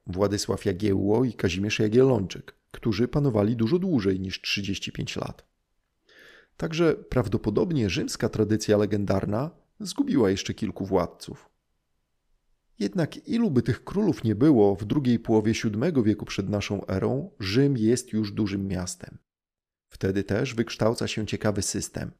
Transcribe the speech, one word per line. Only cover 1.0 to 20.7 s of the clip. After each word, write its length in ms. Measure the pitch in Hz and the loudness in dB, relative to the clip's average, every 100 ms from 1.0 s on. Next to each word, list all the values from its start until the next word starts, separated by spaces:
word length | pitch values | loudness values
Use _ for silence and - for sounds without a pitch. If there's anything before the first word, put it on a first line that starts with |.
| 98 110 131 | 2 2 0
i 80 | |
Kazimierz 460 | - 95 90 104 - | 0 -2 0 -2 0
Jagiellończyk, 760 | 107 117 135 113 92 - - - _ | 2 4 4 4 -2 -8 -18 -20 _
którzy 360 | - 120 95 123 | -8 -4 0 0
panowali 480 | 151 143 107 104 120 | 2 2 2 2 2
dużo 240 | 113 175 | 2 0
dłużej 400 | 190 139 98 95 | 2 2 2 0
niż 220 | 95 - | -2 -6
trzydzieści 500 | - 104 95 95 - | -6 -4 -4 -6 -6
pięć 240 | - 107 - | -8 -8 -6
lat. 300 | - - - _ _ _ _ _ _ - - - _ - | -8 -10 -20 _ _ _ _ _ _ -20 -20 -20 _ -8
Także 380 | 165 160 165 - | -4 2 2 2
prawdopodobnie 920 | - 127 104 117 113 107 190 151 101 | -2 -2 0 -2 0 0 2 2 0
rzymska 400 | 120 269 - 113 | 0 -4 -2 -2
tradycja 480 | - 104 107 - 104 | 0 0 0 2 2
legendarna 760 | 104 104 98 98 101 107 156 - _ - | 2 0 0 0 0 -4 -4 -10 _ -14
zgubiła 500 | 196 - 277 156 101 | -8 -4 0 2 2
jeszcze 240 | 98 - | 2 -4
kilku 320 | 95 98 - 95 | -6 -6 -6 0
władców. 640 | 92 85 - - - _ _ _ _ _ _ _ _ _ _ _ _ _ - | 0 0 -6 -16 -16 _ _ _ _ _ _ _ _ _ _ _ _ _ -6
Jednak 480 | 202 190 143 - - | -4 -2 -4 -4 -4
ilu 240 | 233 226 | 0 2
by 100 | 127 | 2
tych 220 | 123 - | 0 -2
królów 400 | - 190 208 - | -4 -2 0 0
nie 120 | 110 104 | 0 4
było, 400 | 156 120 101 98 | 6 6 6 4
w 100 | 107 | -2
drugiej 340 | 139 123 113 | 0 2 0
połowie 360 | - 110 110 110 | 4 2 4 0
siódmego 480 | 117 104 160 139 | -2 -2 0 2
wieku 220 | 107 101 - | 2 0 -2
przed 240 | - 98 | -4 -2
naszą 380 | 101 - 101 - | -2 -2 -4 -2
erą 440 | 95 107 131 190 - | -2 0 -2 -6 -8
Rzym 380 | 95 113 143 127 | -2 2 2 4
jest 360 | 107 120 - | 2 2 0
już 180 | 107 104 | -2 -2
dużym 360 | 110 104 98 98 | -2 -2 -2 -2
miastem. 500 | 92 90 - - - _ _ _ _ _ _ _ | -4 -6 -10 -14 -20 _ _ _ _ _ _ _
Wtedy 340 | - 95 98 | -4 0 0
też 320 | - 104 131 117 | 0 0 0 -2
wykształca 520 | 117 | -4